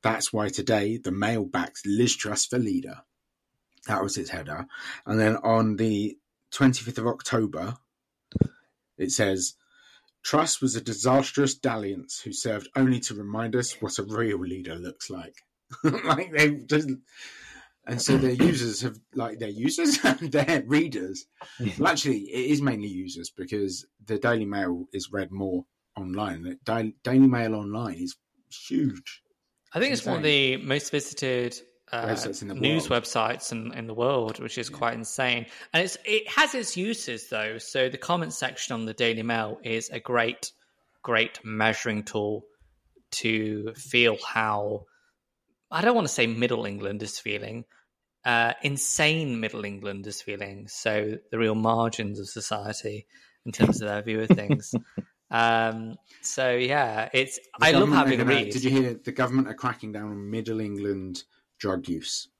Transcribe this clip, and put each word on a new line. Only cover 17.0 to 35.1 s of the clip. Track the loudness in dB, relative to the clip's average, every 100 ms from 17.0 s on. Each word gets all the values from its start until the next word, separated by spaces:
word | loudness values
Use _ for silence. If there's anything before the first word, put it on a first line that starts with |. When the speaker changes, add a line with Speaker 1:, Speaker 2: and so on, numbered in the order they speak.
| _ -20 -18 -18 -20 -20 -20 _ -8
Speaker 1:
And | -4
so | 4 4
their | 4
users | 6 4 4 -2 -2
have, | -6 -6 _
like, | 0 0 -4
their | -8
users, | -2 -2 2 2 4
<laughs> | 2 2
their | 2 2 4 2 4
readers. | 2 2 -2 -6 -8 -14 _ -20 -4
Speaker 2:
Yeah. | -4 2
Speaker 1:
Well, | 2
actually, | 4 2 0
it | -2 -2 2
is | 4
mainly | 2 0 -4
users | -6 -8 -8 -12
because | -12 -4 -2 -2 -4 -12 _ -4
the | 0
Daily | 2 2 0
Mail | 0 -2 -2 -6
is | -10 -6
read | -6 -6
more | -4 -2 -2 -6 _ _ -12
online. | -6 -4 -4 -6
The | -10 -8 -2
Daily, | -2 -2 -6
Daily | 2 8 8
Mail | 6 0 -2
online | -4 -6 -6 -6
is | -10 -10 _ _ _
huge. | -18 -4 0 0 -2 -16 -20 _ _ _ _ _
Speaker 3:
I | -2
think | 0
Speaker 1:
It's | 0
Speaker 3:
it's | -2
one | 0
of | 4
Speaker 1:
insane. | 4 4 0
Speaker 3:
the | -2
most | -2 0
visited, | -4 -4 -6 -2 -2 -2 -6 -18 _ _
uh, | -6 -2
Speaker 1:
Websites | -2 -4 -8
in | -8
the |
Speaker 3:
news | 0 2 2 2
Speaker 1:
world. | -2
Speaker 3:
websites | 0 0 0 -2 -6
in, | -8 -8
in | -10 -8
the |
world, | -2 0 2 -2 -6
which | -8 -8
is | -8
Speaker 1:
Yeah. | -2
Speaker 3:
quite | -2
insane. | -2 -8